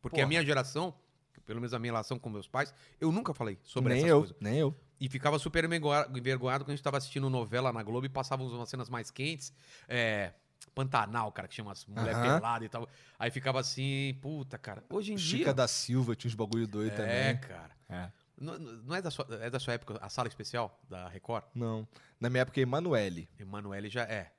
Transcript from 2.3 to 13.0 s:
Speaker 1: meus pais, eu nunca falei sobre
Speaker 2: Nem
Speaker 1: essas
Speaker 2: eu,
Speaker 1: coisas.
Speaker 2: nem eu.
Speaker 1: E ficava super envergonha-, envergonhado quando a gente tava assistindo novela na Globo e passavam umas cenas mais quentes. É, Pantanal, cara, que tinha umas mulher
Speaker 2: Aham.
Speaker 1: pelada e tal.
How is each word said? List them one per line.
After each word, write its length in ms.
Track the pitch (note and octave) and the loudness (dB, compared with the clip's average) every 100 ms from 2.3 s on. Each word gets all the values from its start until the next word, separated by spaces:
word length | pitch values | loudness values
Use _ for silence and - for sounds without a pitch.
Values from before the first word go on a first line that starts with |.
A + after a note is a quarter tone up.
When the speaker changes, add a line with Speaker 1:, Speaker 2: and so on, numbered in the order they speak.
Speaker 1:
meus 180 | G#2 F#2 | -8 -4
pais, 240 | B2+ C#3+ - - - | -2 -2 -6 -20 0
eu 120 | D#3+ | 2
nunca 220 | F3+ B3 | 2 0
falei 240 | D3 A2+ F#2+ | -2 -2 -4
sobre 280 | - B2+ B2+ | -4 0 4
Speaker 2:
Nem 60 | B2 | 6
Speaker 1:
essas 120 | E3 | 8
Speaker 2:
eu, 80 | D3 | 8
Speaker 1:
coisas. 160 | B2 - | 8 -2
Speaker 2:
nem 160 | G#2 B2+ | 0 2
eu. 160 | C#3+ - _ _ | 2 0 _ _
Speaker 1:
E 100 | C3 | -4
ficava 280 | C3 D3 D3 | 0 2 2
super 260 | D#3+ E3 | 2 0
envergonha-, 420 | E3 E3 D3 C#3+ C#3 C3 | 2 0 2 2 2 -2
envergonhado 480 | B2 C3 B2 C3+ | -2 0 0 -2
quando 60 | C#3 | -2
a 40 | C#3+ | -4
gente 80 | |
tava 120 | D3 C#3 | 0 -2
assistindo 320 | C3+ C#3+ C3+ | -2 -2 0
novela 420 | C3 A2 A#2+ C3 | 0 0 0 0
na 120 | A2+ | 0
Globo 240 | G#2 A#2+ C3+ | -2 -2 -2
e 20 | |
passavam 380 | C3+ C3+ C3+ C3 | -4 -2 -2 -2
umas 220 | A#2+ A#2 | -6 -6
cenas 180 | C3 A2+ | -8 -6
mais 220 | A#2+ A2 | -6 -8
quentes. 420 | - C#3+ D#3+ - - - - - | -4 -2 -2 -8 -16 -20 -20 -4
É, 440 | B2 A2+ G#2+ F#2 - _ _ - | 0 2 2 -2 -6 _ _ -12
Pantanal, 560 | - C3+ C3 G2+ A#2 A2 | -4 0 0 0 -2 -2
cara, 160 | - F#2 | -4 -10
que 80 | |
tinha 100 | - | -10
umas 200 | G#2+ G2 - | -10 -12 -10
mulher 280 | G#2 A2+ | -2 0
Speaker 2:
Aham. 260 | A2+ A#2+ D#3 | 4 6 4
Speaker 1:
pelada 240 | A2+ A#2 | 4 -2
e 40 | A2+ | -4
tal. 200 | A#2+ A#2 - | -8 -10 -14